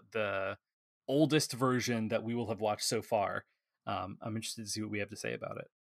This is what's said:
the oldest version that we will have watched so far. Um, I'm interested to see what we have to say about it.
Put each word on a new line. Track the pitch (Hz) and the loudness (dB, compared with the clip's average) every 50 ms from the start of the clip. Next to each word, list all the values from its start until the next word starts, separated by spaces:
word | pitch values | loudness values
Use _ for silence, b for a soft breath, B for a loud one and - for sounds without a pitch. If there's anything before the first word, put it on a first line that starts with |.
| - _ | -10 _
the | - 113 107 101 101 98 95 95 101 - _ _ _ _ _ _ _ _ _ | -2 -2 0 0 0 0 0 -2 -4 -6 _ _ _ _ _ _ _ _ _
oldest | - 131 147 156 151 139 156 139 - - | 0 4 4 6 6 6 4 2 2 -2
version | 113 135 127 127 123 110 - 123 113 110 107 | 2 2 4 4 4 2 2 2 2 0 0
that | 117 107 104 | 0 0 0
we | 113 117 | 0 -2
will | 120 117 101 | -2 0 -2
have | 110 101 | -2 0
watched | 107 107 104 - - | 2 0 2 2 0
so | - - 110 | 0 0 0
far. | 101 - - 107 98 92 95 101 - _ _ _ _ _ _ _ - | 0 2 2 2 2 2 0 -4 -6 _ _ _ _ _ _ _ -6
Um, | - 101 92 95 95 101 - - | -4 -2 -2 -2 -4 -6 -6 -6
I'm | 117 110 | -4 -4
interested | 113 110 - - - 110 | -4 -4 -4 -6 -8 -8
to | 101 | -6
see | 98 107 107 | -4 -4 -4
what | 107 | -2
we | 104 104 | -2 -2
have | 101 101 | -4 -4
to | 107 | -6
say | - - 113 - | -6 -4 -4 -4
about | - - - - - | -4 -4 -6 -8 -8
it. | - - _ _ _ | -10 -12 _ _ _